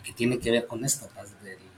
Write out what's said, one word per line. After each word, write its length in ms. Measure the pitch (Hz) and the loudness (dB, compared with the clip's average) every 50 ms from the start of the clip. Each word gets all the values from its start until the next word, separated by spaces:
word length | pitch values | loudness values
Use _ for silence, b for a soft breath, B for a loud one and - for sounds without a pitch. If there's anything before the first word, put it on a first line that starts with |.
| - | -16
que 100 | - - | -12 -2
tiene 260 | - 117 123 123 120 | 0 2 2 2 2
que 120 | - 117 | 4 4
ver 160 | 117 120 - - | 4 4 2 0
con 180 | 117 113 127 | -4 -4 -2
esto, 240 | 143 - - - - - | 0 -2 -2 -4 -8 -14
pues, 160 | - 101 101 101 - 101 | -16 -16 -16 -18 -16 -16
del, 140 | 95 92 92 95 92 - | -14 -14 -14 -16 -20 -20